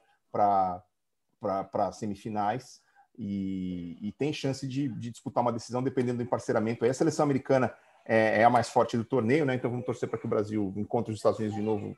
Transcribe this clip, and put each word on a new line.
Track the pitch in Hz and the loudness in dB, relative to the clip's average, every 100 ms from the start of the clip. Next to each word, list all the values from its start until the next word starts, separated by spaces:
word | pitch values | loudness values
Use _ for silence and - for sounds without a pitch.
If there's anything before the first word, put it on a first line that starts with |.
| _ _ _ | _ _ _
pra, | 113 101 98 92 90 _ _ _ _ _ - | 2 4 4 2 -2 _ _ _ _ _ -6
pra, | 101 98 95 | -2 -2 -2
pra | 107 95 | -2 -2
semifinais | - 110 98 117 104 104 127 - - _ _ _ - | -2 -8 -8 -6 -2 -2 -2 -8 -20 _ _ _ -10
e, | 101 101 95 95 92 90 87 - | -6 -4 -4 -4 -6 -6 -10 -8
e | 104 | -8
tem | - 143 | -4 -4
chance | 147 135 131 135 | -2 -4 -4 -6
de, | 131 143 | -4 -4
de | 110 117 | -6 -10
disputar | - 127 127 | -10 -4 0
uma | 120 | 0
decisão, | 113 - 123 | -2 -4 -2
dependendo | 131 - 123 120 | -2 0 -2 -2
do | |
emparceramento. | 123 - - 117 110 120 117 | -2 -4 0 0 0 0 0
Aí | |
a | |
seleção | 135 165 143 147 | 2 0 2 2
americana | 131 - 135 117 - _ _ - | 2 2 2 2 -4 _ _ 2
é, | 113 110 104 | 4 4 6
é | 117 | 6
a | |
mais | 120 117 | 6 2
forte | 165 - 120 | 2 2 2
do | |
torneio, | 110 131 113 151 139 | 0 0 4 2 2
né? | 127 | 0
Então | 123 | -2
vamos | 123 123 | -4 -6
torcer | 117 - | -4 -4
pra | 113 | -6
que | 120 | -2
o | |
Brasil | 113 104 107 98 104 | -2 0 -2 -2 -4
encontre | 104 120 110 | -4 -4 -4
os | 107 | 0
Estados | 113 104 | 0 2
Unidos | 107 107 | -2 -2
de | |
novo, | 107 107 101 | -2 -2 -4